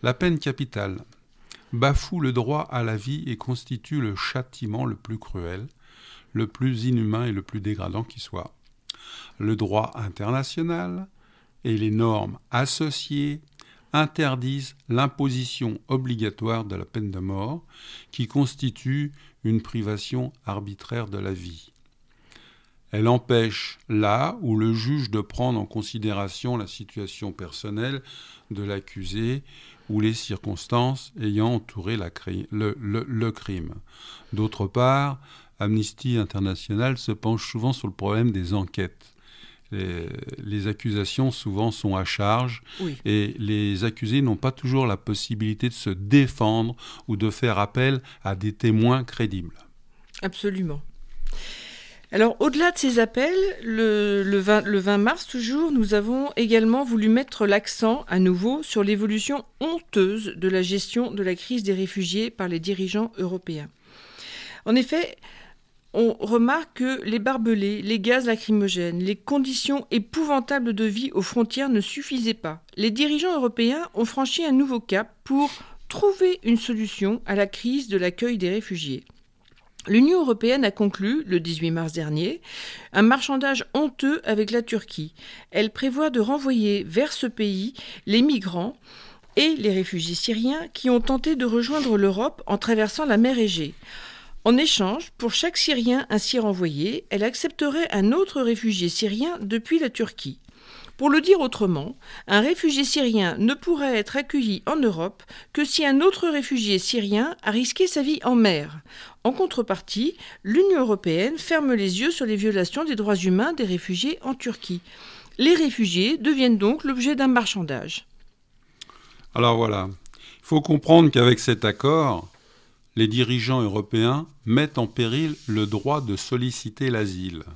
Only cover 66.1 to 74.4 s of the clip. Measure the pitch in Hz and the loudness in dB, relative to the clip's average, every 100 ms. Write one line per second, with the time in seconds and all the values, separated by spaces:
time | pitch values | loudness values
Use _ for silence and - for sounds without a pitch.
66.1 | - 214 233 233 294 320 - 254 262 - | 2 0 2 2 0 -4 -4 -4 -2 -2
67.1 | 220 214 269 226 220 196 208 202 226 196 | -2 0 0 2 2 0 -4 -2 -2 2
68.1 | 247 240 226 - 214 196 180 175 170 185 | 2 2 -2 2 2 2 0 -2 -2 -2
69.1 | 208 - 285 262 262 - 277 - 240 202 | -4 -2 0 0 -2 -2 -2 0 -2 -2
70.1 | - 311 277 262 277 233 208 220 208 262 | -4 0 0 0 -2 -2 0 0 0 -2
71.1 | - 185 240 226 254 277 233 196 - 285 | -2 -2 0 0 0 0 0 0 -6 -6
72.1 | 262 226 220 165 160 _ - 214 220 294 | -4 -2 -2 -6 -12 _ -2 -2 0 0
73.1 | 294 349 330 247 - 233 285 339 - 233 | 0 0 0 -2 2 0 0 -4 -2 -2
74.1 | 269 262 - | 0 -2 -2